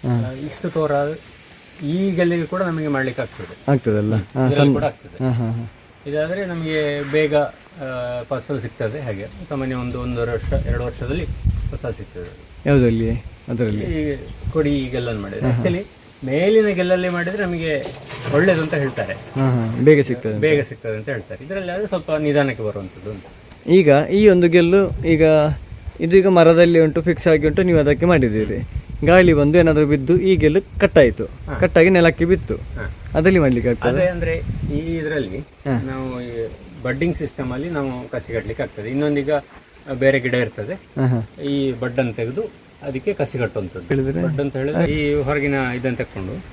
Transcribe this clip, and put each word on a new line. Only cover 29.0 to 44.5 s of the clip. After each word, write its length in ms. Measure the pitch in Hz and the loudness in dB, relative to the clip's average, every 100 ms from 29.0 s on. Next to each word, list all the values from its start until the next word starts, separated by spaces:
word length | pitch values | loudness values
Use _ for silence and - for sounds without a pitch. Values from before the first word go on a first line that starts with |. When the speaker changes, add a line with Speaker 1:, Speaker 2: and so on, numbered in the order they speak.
| 147 | 6
Speaker 1:
ಗಾಳಿ 280 | 180 180 | 8 8
ಬಂದು 240 | 151 143 170 | 6 6 6
ಏನಾದ್ರು 280 | 165 151 147 | 6 4 4
ಬಿದ್ದು 340 | 147 131 180 | 2 2 2
ಈ 160 | 190 185 | 4 4
ಗೆಲ್ಲು 260 | 151 165 - - | 4 2 -2 0
ಕಟ್ಟಾಯ್ತು, 460 | 196 160 127 101 98 | 4 6 6 4 -8
Speaker 2:
ಹಾ. 340 | - - 139 | -10 -12 -2
Speaker 1:
ಕಟ್ಟಾಗಿ 300 | 180 175 170 | 2 4 6
ನೆಲಕ್ಕೆ 360 | 185 170 143 170 | 6 4 4 0
ಬಿತ್ತು, 300 | 185 - 101 | 0 0 -8
Speaker 2:
ಹಾ. 400 | - - 101 - - | -8 -10 -10 -12 -4
Speaker 1:
ಅದಲ್ಲಿ 260 | - 165 185 | 0 4 4
ಮಾಡ್ಲಿಕ್ಕೆ 300 | 143 120 117 | 4 2 0
ಆಗ್ತದೆ? 200 | 117 120 | 0 0
Speaker 2:
ಅದೇ 180 | 131 180 | 2 0
ಅಂದ್ರೆ 340 | 175 165 165 - - - | 0 -4 -4 -6 -6 -4
ಈ 240 | 147 165 165 | -4 -4 -6
ಇದ್ರಲ್ಲಿ 420 | 151 151 107 98 | -4 -4 -4 -8
Speaker 1:
ಹಾ. 420 | 151 - 143 123 | -12 -12 -4 -4
Speaker 2:
ನಾವು 400 | 131 131 131 123 | -4 -8 -8 -8
ಈ 260 | 123 117 113 - - - | -10 -8 -8 -10 -18 -8
ಬಡ್ಡಿಂಗ್ 320 | 123 135 170 151 | -6 -2 -2 -2
ಸಿಸ್ಟಮ್ 360 | 147 - 131 | -8 -8 -6
ಅಲ್ಲಿ 180 | 127 165 | -6 -6
ನಾವು 400 | 156 139 123 123 | -4 -4 -6 -8
ಕಸಿ 240 | 123 - | -10 -6
ಕಟ್ಲಿಕ್ಕೆ 300 | 117 104 113 | -8 -6 -8
ಆಗ್ತದೆ. 260 | 123 - 107 | -8 -8 -6
ಇನ್ನೊಂದೀಗ 420 | 131 147 143 139 147 - - - - - 127 | -2 0 -2 -2 -4 -4 -20 -20 -20 -12 0
ಬೇರೆ 200 | 135 135 | 2 2
ಗಿಡ 140 | 123 | 0
ಇರ್ತದೆ, 400 | 123 113 - 107 | 0 -2 -6 -10
Speaker 1:
ಹಾ, 340 | 190 - - 131 | -10 -10 -2 0
ಹಾ. 360 | 120 107 - | 0 -4 -10
Speaker 2:
ಈ 280 | 143 139 135 | -4 -2 -2
ಬಡ್ 280 | 120 123 120 | -4 -4 -2
ಅನ್ನು 140 | 127 | -2
ತೆಗೆದು 280 | 110 117 135 147 - - - | -4 -6 -6 -8 -12 -20 -14
ಅದಕ್ಕೆ 300 | 143 131 208 | -10 -6 -6
ಕಸಿ 240 | 196 139 127 | -4 -4 -4
ಕಟ್ಟುವಂಥದ್ದು. 500 | 117 113 92 92 87 | -4 -4 -8 -12 -4
Speaker 1:
ಹೇಳಿದ್ರೆ? 360 | 139 135 156 | -2 -2 -2
Speaker 2:
ಬಡ್ 160 | 175 143 | -2 -2
ಅಂತ 160 | 143 | -4